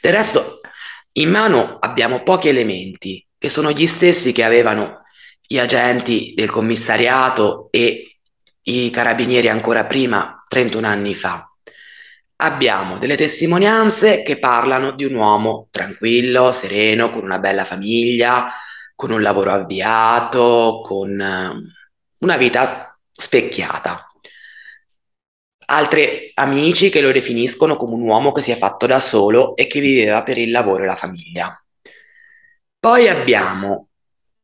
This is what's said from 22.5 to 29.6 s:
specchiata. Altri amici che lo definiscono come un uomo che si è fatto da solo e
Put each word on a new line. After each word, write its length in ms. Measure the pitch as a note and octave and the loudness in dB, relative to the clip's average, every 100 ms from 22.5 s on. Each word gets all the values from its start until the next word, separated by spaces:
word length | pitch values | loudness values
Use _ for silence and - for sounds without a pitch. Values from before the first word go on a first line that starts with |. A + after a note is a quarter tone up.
| B2 C3 - - _ _ | 2 -2 -4 -16 _ _
specchiata. 960 | - - C3 - - F2 - - F2 - _ - - - - - - _ _ _ _ _ _ _ _ - | -8 0 0 0 -8 -8 -6 -6 -10 -16 _ -20 -20 -20 -20 -20 -20 _ _ _ _ _ _ _ _ -2
Altri 640 | C#3+ D3 D#3 D3 - - - | 0 2 2 0 -2 -10 -4
amici 560 | C#3 C#3 D#3 - F#3+ | 0 2 2 2 2
che 100 | D#3 | 4
lo 100 | C#3 | 2
definiscono 640 | C3 B2 A#2 B2 - D#3 D3 | 2 0 -4 -4 0 0 0
come 200 | A#2+ A#2 | -4 -4
un 60 | |
uomo 300 | A#2 G#2+ C#3 | 0 2 2
che 100 | C#3 | 0
si 100 | C3+ | -2
è 40 | A#2 | -2
fatto 300 | G2 - A#2+ | -2 -2 0
da 140 | B2+ | 2
solo 560 | - A2+ G2+ A#2 C3 | 2 2 4 4 2
e 100 | - | 0